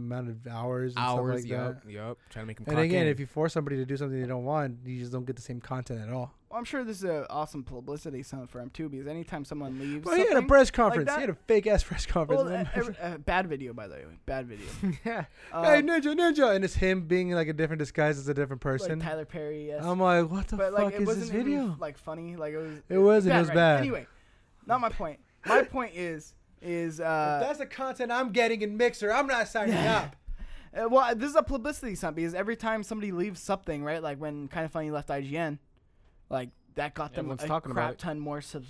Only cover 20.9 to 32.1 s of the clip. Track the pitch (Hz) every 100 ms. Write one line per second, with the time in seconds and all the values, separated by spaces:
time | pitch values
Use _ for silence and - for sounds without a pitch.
20.9 | 202 208 220 170 208 262 285 240 147 160
21.9 | 139 - 160 170 175 151 156 160 151 -
22.9 | 185 202 214 190 - 165 160 165 143 277
23.9 | 190 120 - _ _ _ _ - 247 226
24.9 | - 170 147 _ _ - 247 - 262 233
25.9 | 170 175 156 - - _ _ 175 170 165
26.9 | 156 160 156 151 147 262 294 269 - 262
27.9 | 247 233 240 262 202 226 226 208 208 240
28.9 | 240 208 240 269 247 208 226 208 180 165
29.9 | 220 147 - - - - - - - 226
30.9 | 262 240 233 285 311 - 269 254 294 254
31.9 | 185 170